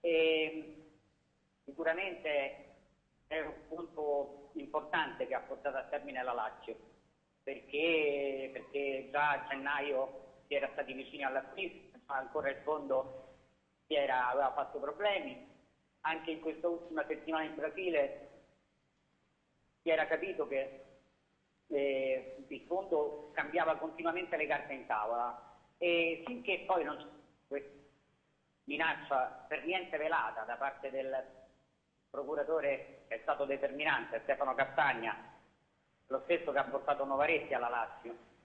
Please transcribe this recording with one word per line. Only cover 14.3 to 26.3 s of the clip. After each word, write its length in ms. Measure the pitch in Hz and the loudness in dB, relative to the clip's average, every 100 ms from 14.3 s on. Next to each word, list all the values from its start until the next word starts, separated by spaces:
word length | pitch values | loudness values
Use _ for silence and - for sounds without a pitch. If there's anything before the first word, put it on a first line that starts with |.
aveva 200 | 131 135 | 4 4
fatto 240 | 143 - 147 | 2 -2 -2
problemi. 680 | 139 151 208 196 139 123 - - _ _ _ _ | -4 0 2 2 0 -8 -14 -20 _ _ _ _
Anche 300 | 156 160 165 | -2 -2 -2
in 100 | 156 | -2
questa 280 | 160 151 175 | -2 -2 0
ultima 360 | 170 - 156 147 | -2 -2 -4 -2
settimana 380 | 151 - 160 | -2 0 0
in 100 | 156 | 0
Brasile 760 | - 151 165 180 156 135 - - - - _ _ _ _ _ _ _ _ _ _ _ _ _ | -2 -4 -2 2 4 2 0 -12 -20 -20 _ _ _ _ _ _ _ _ _ _ _ _ _
si 80 | 165 | 2
era 160 | 160 151 | 2 4
capito 420 | 160 190 160 143 | 2 0 -2 0
che, 360 | 135 135 - - - _ _ _ _ _ _ _ | 0 -2 -8 -18 -20 _ _ _ _ _ _ _
eh, 800 | 143 139 135 131 131 117 - 139 | 0 2 2 2 0 -2 -12 -10
il 160 | 139 - | -12 -2
fondo 640 | 180 190 156 147 151 - | -2 2 2 2 -2 -6
cambiava 420 | - 147 165 160 151 | -4 0 2 4 2
continuamente 640 | 160 156 165 175 175 165 | 0 -2 -2 0 -2 0
le 80 | 151 | 2
carte 260 | 147 - | 0 0
in 140 | 135 117 | -8 0
tavola, 720 | 110 107 117 120 110 - - _ _ | 0 2 0 0 -4 -14 -20 _ _
e 460 | 175 170 165 165 | 4 4 4 0
finché 400 | - | -4